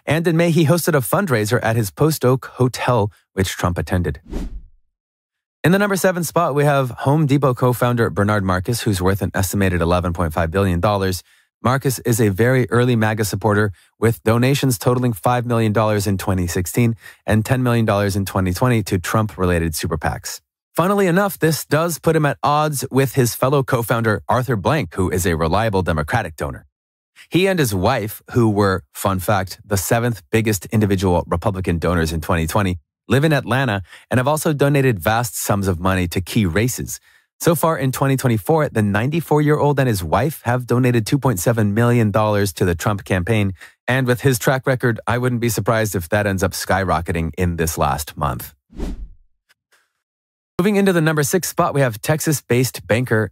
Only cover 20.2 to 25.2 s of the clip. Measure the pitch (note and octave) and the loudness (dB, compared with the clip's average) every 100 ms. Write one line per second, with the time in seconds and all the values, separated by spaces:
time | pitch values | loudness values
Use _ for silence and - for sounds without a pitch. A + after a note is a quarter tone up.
20.2 | - - - _ _ - E3+ G3+ F#3+ E3+ | -10 -14 -18 _ _ -2 0 2 2 2
21.2 | G3+ - D#3 D#3 - D3 E3+ D#3+ - D#3+ | 0 0 -2 -2 -2 -2 -2 -2 0 2
22.2 | D3 - C3+ D3 D3+ C#3 - B2+ C3+ - | 0 0 0 0 0 -4 -2 0 0 2
23.2 | A#2 - B2+ C#3+ C3 B2+ A#2 A#2+ A2 G#2 | 0 0 0 2 0 -2 0 0 0 -2
24.2 | - G#2+ B2+ A2+ F2+ D3+ F#2+ - F2+ F#2 | 0 -2 0 -2 0 0 -2 -2 -2 0